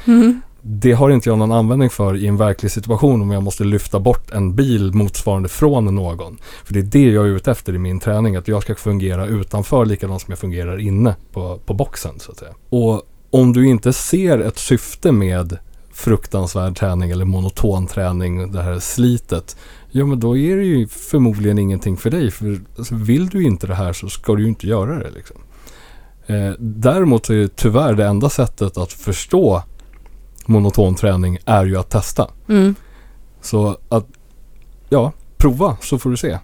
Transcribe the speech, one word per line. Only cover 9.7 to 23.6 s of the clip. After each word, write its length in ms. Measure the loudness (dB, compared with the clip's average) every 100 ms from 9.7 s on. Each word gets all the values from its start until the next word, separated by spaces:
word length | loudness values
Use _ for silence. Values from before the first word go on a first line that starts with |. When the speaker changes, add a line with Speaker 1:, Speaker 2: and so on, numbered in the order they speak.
| 2 2
Speaker 2:
likadant 360 | 0 -4 -8
som 100 | -10
jag 80 | -10
fungerar 380 | -6 -6 -6 -4
inne 380 | -2 2 2 0 -6
på, 280 | -10 -10 -10 -6
på 80 |
boxen, 460 | -4 -4 -6 -12 -14
så 120 | -18
att 60 | -20
säga. 140 | -20 -20 -4
Och 320 | 0 0 0 -4 -20 0
om 240 | 4 6
du 140 | 6 6
inte 260 | 4 2
ser 460 | -2 0 0 2 2
ett 180 | 0 -4
syfte 520 | 0 0 -2 -2 2
med 460 | 2 2 0 -4 -8 -14 -20 -20
fruktansvärd 840 | -6 0 0 0 -4 -4 -4 -4 -2
träning 360 | -2 0 -2
eller 140 | -2 0
monoton 600 | 0 -2 0 0 0 -2
träning, 640 | -4 -2 -2 -2 -4 -6
det 100 | -6
här 180 | -4 -4
slitet, 800 | -4 0 2 2 -2 -8 -8 -16 -20 -20 -8
ja, 140 | -2 0
men 140 | 0
då 180 | 0 0
är 200 | 0 0
det 60 |
ju 240 | 0 0 -2
förmodligen 720 | -6 -2 2 2 2 0 2
ingenting 400 | 0 -2 -2 -4
för 120 | -2
dig. 220 | -2 -2
För, 280 | -4 -6 -8 -10 -14
alltså, 180 | -8 -4
vill 320 | 0 0 0
du 160 | 0
inte 240 | 0 0